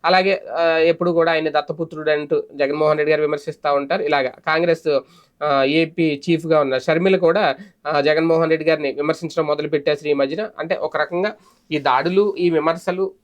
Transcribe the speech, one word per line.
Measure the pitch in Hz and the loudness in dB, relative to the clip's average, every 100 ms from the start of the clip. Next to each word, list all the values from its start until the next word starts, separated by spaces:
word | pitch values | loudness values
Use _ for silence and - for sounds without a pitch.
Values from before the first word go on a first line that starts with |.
| 165 | 4
అలాగే, | 185 190 190 - | 2 2 -2 -4
ఆ, | 131 165 165 | -2 0 4
ఎప్పుడు | 165 165 175 | 2 2 0
కూడా | 170 165 | 2 2
ఆయన | 160 156 | 2 0
దత్తపుత్రుడు | 147 - 160 160 156 151 | -2 -4 -8 -8 -6 -2
అంటూ | 151 147 151 - 143 | -2 0 -2 -4 -4
జగన్మోహన్ | 139 147 151 151 | -2 2 2 2
రెడ్డి | 151 | 2
గారు | 151 | 2
విమర్శిస్తూ | 151 147 160 - 147 | 0 -2 -6 -6 -2
ఉంటారు. | 143 139 185 | -2 0 -2
ఇలాగా | 220 143 127 | 0 0 -2
కాంగ్రెస్, | - - 160 170 160 160 139 - - _ _ | -6 -2 0 0 0 0 -2 -4 -20 _ _
ఆ, | 147 139 | 0 2
ఏపీ | 135 156 160 165 165 143 156 | 2 2 0 0 -2 -2 -2
చీఫ్గా | 160 160 156 | -2 2 2
ఉన్న | 139 131 | 2 -2
షర్మిల | 147 160 190 185 | 0 0 2 2
కూడా, | 170 190 180 135 202 _ 147 | 2 2 0 -2 -10 _ -2
ఆ, | 151 | 0
జగన్మోహన్ | 143 151 165 165 165 | 2 2 2 2 2
రెడ్డి | 160 156 | 2 2
గారిని | 156 143 | 0 -2
విమర్శించడం | 123 147 160 165 165 151 | -2 -2 -2 -4 -4 -2
మొదలుపెట్టేశారు | 147 151 151 143 147 151 | -2 -2 -2 -2 -2 -2
ఈ | |
మధ్యన. | 143 139 160 220 - | 0 0 -2 -8 -8
అంటే | 160 170 | -6 -4
ఒక | - 151 | -4 -4
రకంగా | 147 175 202 - _ _ _ | -4 -2 -4 -6 _ _ _
ఈ | 151 | -2
దాడులు, | 143 127 160 190 208 175 | 2 2 2 2 2 0
ఈ | 175 | 0
విమర్శలు | 160 156 170 185 185 190 - | 2 0 -2 -4 -4 -6 -8